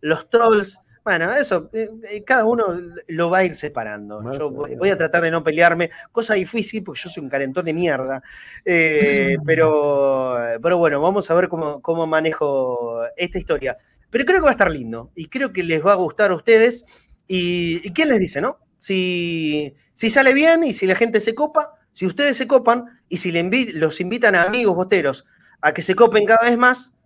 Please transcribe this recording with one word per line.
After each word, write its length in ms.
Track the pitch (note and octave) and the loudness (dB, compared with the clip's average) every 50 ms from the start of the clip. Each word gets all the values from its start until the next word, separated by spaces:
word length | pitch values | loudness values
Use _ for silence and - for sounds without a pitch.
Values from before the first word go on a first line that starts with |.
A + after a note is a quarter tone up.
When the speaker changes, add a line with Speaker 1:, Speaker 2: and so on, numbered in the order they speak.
Speaker 1:
los 280 | - D3 D#3+ D#3 - _ | 0 -2 -2 -2 -4 _
trolls. 500 | - A#3 A#3 A3+ A3 G#3 G3 G3 - - _ _ _ _ _ | 2 2 4 4 4 2 0 -2 -10 -20 _ _ _ _ _
Bueno, 300 | A3 F#3+ E3+ E3 F3 A3+ | -2 0 0 0 0 0
eso, 360 | C#4+ C#4 C#4+ G#3 F3 - - - | 0 0 0 -2 -4 -4 -6 -8
eh, 160 | A3 A3+ G#3+ A3 A3+ A3+ G3+ | -8 -8 -8 -10 -18 -16 -14
eh, 120 | G3+ G#3+ G#3 | -14 -14 -2
cada 220 | - C4 C4 G#3+ | 0 2 2 4
uno 200 | A3 A#3+ A#3 A3+ G3 F3 F3 F3 E3+ E3+ - - _ | 2 2 2 0 -2 -2 -6 -8 -12 -16 -18 -14 _
lo 220 | E3+ D#3+ F3 - | -4 -2 0 2
va 100 | F3+ F#3 | 2 2
a 40 | F#3+ | 2
ir 100 | F#3 F3 | 2 -2
separando. 640 | - - D3 D3 B2+ A2+ G#2+ G#2+ G#2 G#2 G#2 G#2 G#2+ | -6 -10 -8 -8 -8 -8 -8 -10 -12 -12 -14 -14 -12
Speaker 2:
Más 160 | G#2+ A#2 C3+ C#3+ | -10 -10 -8 -6
Speaker 1:
Yo 100 | D#3 D3 | -6 -8
Speaker 2:
o 40 | |
Speaker 1:
voy, 180 | C3+ C3+ D3 D3 | -6 -8 -10 -10
Speaker 2:
menos. 100 | - B2+ | -8 -2
Speaker 1:
voy 100 | F3 G3 | 0 0
a 80 | G3 - | 0 0
tratar 260 | E3 D#3+ D#3+ E3+ E3+ | -2 0 0 0 0
de 80 | E3 | 2
no 120 | E3 E3 D#3 | 0 0 -2
pelearme, 460 | D#3+ D3+ D#3+ E3+ E3+ E3+ E3 F3 E3 - - - _ | -2 2 4 4 4 4 2 -2 -4 -6 -12 -20 _
cosa 240 | _ - A3+ A3+ G#3+ | _ -6 -2 0 -2
difícil 480 | G3+ F#3 - - A#3 G#3 - - A3 F#3 | -2 -2 -4 -4 -6 -6 -4 -6 -10 -10
porque 180 | - D3 - | -10 -12 -14
yo 80 | - F3 | -14 -12
soy 140 | E3 - D3+ | -12 -12 -10
un 60 | C3 | -6
calentón 360 | - C#3 C#3 C3+ C3 - - | -4 -4 -4 -4 -4 -4 -4
de 80 | E3 D#3 | -4 -2
mierda. 480 | E3 F3+ E3+ D3 B2+ C3 C3 C3+ C3 - - - - - - - - _ | 0 0 0 0 -2 -2 -6 -6 -8 -10 -16 -20 -20 -20 -20 -20 -10 _
Eh, 760 | - F3+ E3+ E3 D#3+ D#3 D3+ D3 C#3+ C#3+ C#3 C3+ C3+ C#3 C#3 | 0 2 4 4 4 4 2 2 4 2 2 2 2 0 -2
Speaker 3:
Mm. 60 | D3+ | 0
Speaker 1:
pero, 920 | D3 D#3+ D#3 D#3+ D#3 D3+ D3+ D3 D3 C#3+ C#3 C#3 C#3 C3+ C3 C3 C3 B2+ A#2+ A#2 A#2 A#2 A2+ | 0 2 4 4 4 4 2 2 2 2 2 2 2 2 0 0 -2 -2 -2 -2 -4 -4 -2
pero 160 | A#2 E3+ F3+ F3 | 0 0 2 4
bueno, 240 | E3+ D#3+ D3 C#3 | 2 2 2 2
vamos 300 | D3 F3 G3 G#3 F#3 - | 0 0 0 0 -2 0
a 20 | E3 | 2
ver 160 | E3+ F#3 F3+ | 2 2 0
cómo, 320 | - E3 E3 D3+ D3 C#3 | -2 -6 -6 -6 -8 -8
cómo 240 | - - E3 E3 E3 | -4 -4 -2 -2 -2
manejo 960 | D#3 D#3+ D#3 D#3 D#3+ D#3 - D3+ D3 C#3 C3+ C3 B2+ B2 A#2+ A#2+ A#2 A#2 A#2 A#2 A#2+ - - | 0 0 0 0 0 -2 -2 -2 -2 0 0 -2 -2 -4 -4 -6 -6 -6 -6 -6 -8 -6 -6
esta 220 | F3+ F3 - F#3+ | -6 -6 -6 -8
historia. 380 | - - E3 C#3+ C3+ C3 A#2+ - _ _ _ _ _ _ | -4 -4 -4 -4 -2 -6 -8 -8 _ _ _ _ _ _
Pero 160 | - A#3 F#3+ | -4 -4 -2
creo 140 | - F4+ F#4+ | 0 0 2
que 40 | E4+ | 2
va 60 | C#4+ | 2
a 20 | |
estar 180 | B3 - G3+ F3 | 2 2 0 0
lindo 400 | D#3+ C#3+ B2 A2+ A2+ A#2 A#2 - _ | 0 -4 -8 -10 -10 -12 -14 -16 _
y 120 | - E3 E3 | -16 -16 -12
creo 240 | - C4 C#4 C4+ | -8 -6 -6 -6
que 120 | F#3 F#3 F3 | -6 -6 -4
les 200 | E3+ E3 D#3 D3 | -2 -2 0 2
va 80 | F#3+ G3+ | 2 2
a 20 | |
gustar 360 | F#3 F3+ D#3 - - G#3+ G3+ | 2 2 -4 -2 0 0 0
a 40 | F#3 | 0
ustedes. 500 | D#3+ - - A3+ A3 A3+ A#3+ A#3+ A#3+ - _ _ _ _ _ _ _ _ _ | -2 2 4 4 6 6 4 0 -2 -14 _ _ _ _ _ _ _ _ _
¿Y, 540 | F#3 F#3 F3 F3 F3 F3 E3+ E3+ E3 E3+ - - | -4 -4 -2 -2 -2 -2 -2 -4 -4 -6 -8 -8
y 40 | F3 | -2
quién 160 | - D#4+ D4+ | -2 2 2
les 100 | C4 G#3+ | 2 2
dice, 220 | F#3 E3 - C#3 | 2 0 -2 -4
no? 180 | D#3+ B3 D4 _ _ _ _ _ | -4 -4 -4 _ _ _ _ _
Si, 1000 | - - G3 F#3 F#3 F3+ F3+ F3 E3+ E3+ E3+ E3 D#3+ D3+ D3 D3+ D3+ C#3 - _ _ _ _ | -8 -4 -2 -2 0 -2 -2 -2 -4 -4 -4 -4 -2 -2 -2 -2 -4 -6 -10 _ _ _ _
si 160 | - - A3+ | -4 -2 0
sale 240 | A3 C#4 C4+ C4+ C4 | 2 4 4 4 4
bien 300 | C4+ D4+ D#4+ E4 E4 E4 | 4 4 4 4 4 2
y 100 | C#4+ G#3+ | 0 -2
si 120 | - - | -2 0
la 100 | F#3 F#3 | 0 2
gente 240 | F#3 A#3 A#3 A3+ A3 | 2 0 0 0 0
se 140 | G#3 - A3+ | 0 -2 -2
copa, 400 | - D4 D4 - D#4 D4+ D4+ - _ _ _ | -2 -4 0 0 -2 -2 -2 -10 _ _ _
si 140 | _ - F#3 | _ -6 -6
ustedes 320 | F#3 E3+ - C#4+ C#4+ C4 - | -6 -2 0 0 0 0 -2
se 100 | B3+ - | -2 2
copan 380 | C#4+ B3+ A#3 A#3+ A#3 B3 A#3+ - - _ _ _ | 2 4 4 4 2 2 0 -10 -18 _ _ _
y 100 | - F3 | -6 -6
si 140 | - F#3 | -4 -2
le 120 | E3 E3+ E3+ | -2 -2 -2
invi-, 300 | F#3 F#3+ C4 C4 A3 F3 | 0 0 -2 -2 -2 -2
los 260 | D#3 D#3 D#3 D3+ - | -2 -2 -2 -2 -2
invitan 360 | F#3 F3+ G#3 A#3+ A#3+ A3 G3 | -6 -6 -4 0 0 2 4
a 80 | F3+ E3+ | 4 2
amigos 320 | F#3 - B3 A#3+ G#3 F3+ | 2 0 0 0 0 0
bosteros 500 | E3+ F#3 F#3 A3 F#3+ D3+ C#3 C3 - _ _ _ _ _ _ _ _ | 0 0 0 0 0 0 0 -4 -4 _ _ _ _ _ _ _ _
a 120 | - D3+ D3+ | -2 -2 -2
que 80 | - | 0
se 140 | E3 - F#3 | -2 -2 4
copen 300 | F#3+ A#3 A3+ - G#3+ G#3 | 6 4 6 6 4 4
cada 240 | G#3 A3+ A3+ A#3 A#3+ | 4 4 4 4 2
vez 80 | A#3+ A#3 | 2 4
más 360 | B3 B3 B3+ B3+ - - _ _ _ | 4 4 2 2 -6 -18 _ _ _